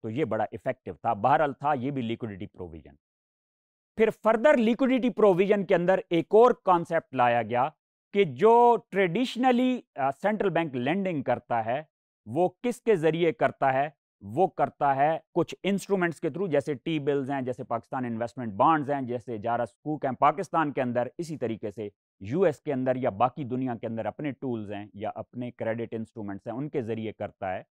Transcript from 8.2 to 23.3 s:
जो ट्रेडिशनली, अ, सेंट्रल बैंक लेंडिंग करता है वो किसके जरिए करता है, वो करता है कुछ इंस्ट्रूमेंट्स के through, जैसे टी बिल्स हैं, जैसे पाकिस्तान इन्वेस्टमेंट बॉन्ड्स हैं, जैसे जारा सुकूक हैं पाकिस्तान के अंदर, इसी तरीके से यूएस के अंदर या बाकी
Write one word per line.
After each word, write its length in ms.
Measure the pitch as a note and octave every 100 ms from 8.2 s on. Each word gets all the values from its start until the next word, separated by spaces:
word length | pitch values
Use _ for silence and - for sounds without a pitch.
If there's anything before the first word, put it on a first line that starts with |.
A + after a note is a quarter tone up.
जो 300 | F#3+ B2 G#3 A#3 A#3+ A#3 _
ट्रेडिशनली, 880 | F#3+ F#3 F3 B3+ A3 C4 A#3+ B3+ B3 _ -
अ, 140 | C3+
सेंट्रल 380 | - G3 G#3+ G3
बैंक 240 | E3+ E3
लेंडिंग 480 | B2 B2 F#3+ F#3+ D#3+
करता 360 | C3 A#2+ _ A#2
है 260 | A2 C3 D#3 _ _ _ G#2
वो 220 | C3 F3+ _
किसके 340 | A#3+ - - G3
जरिए 360 | D#3+ E3 E3+
करता 360 | - D3 - C3+
है, 220 | C3 D3 _ _ _
वो 240 | G2 A#2+ F#3
करता 440 | - C#3 _ C#3+
है 300 | C3+ D3 D#3+ _
कुछ 200 | E3+ D#3+ -
इंस्ट्रूमेंट्स 560 | F#3 G3+ - G3 F3 D3
के 100 | E3
through, 200 | D3 G3
जैसे 240 | C#3+ D3
टी 240 | C#3+ - D#3
बिल्स 300 | C#3 C#3+ C3
हैं, 140 | C#3
जैसे 200 | C3 B2
पाकिस्तान 400 | B2+ A#2 _ C3+
इन्वेस्टमेंट 480 | B2 A2+ A#2 - A#2
बॉन्ड्स 360 | G2 C#3 D#3+ C3+
हैं, 140 | C#3 B2+
जैसे 320 | A#2+ A#2+ A2
जारा 260 | A2+ A#2+
सुकूक 400 | A#2 _ D3 D3+
हैं 100 | C#3 A#2+
पाकिस्तान 560 | C#3+ D#3 F#3 E3+ D3
के 80 | C3+
अंदर, 300 | B2 A#2+ A#2+ -
इसी 180 | E3 D3+
तरीके 340 | A#2 A2 G#2+
से 200 | A2 G#2 _ _ _
यूएस 380 | G2 D3+ F#3 C#3+
के 120 | -
अंदर 240 | C3 C3 B2+
या 140 | B2+
बाकी 340 | G2 B2+